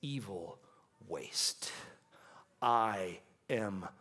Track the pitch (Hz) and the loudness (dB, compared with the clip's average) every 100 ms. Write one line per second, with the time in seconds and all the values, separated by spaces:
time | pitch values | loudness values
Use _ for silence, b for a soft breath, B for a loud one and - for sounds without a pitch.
0 | 147 139 104 95 82 - b b b _ | -4 -4 -4 -6 -8 -12 b b b _
1 | - 80 67 - - - - - B B | -8 -6 -4 2 2 0 -8 -8 B B
2 | _ B B B B _ 123 117 110 101 | _ B B B B _ 4 6 6 2
3 | 92 85 - _ _ 120 107 95 92 - | -2 -6 -14 _ _ 0 2 -2 -6 -12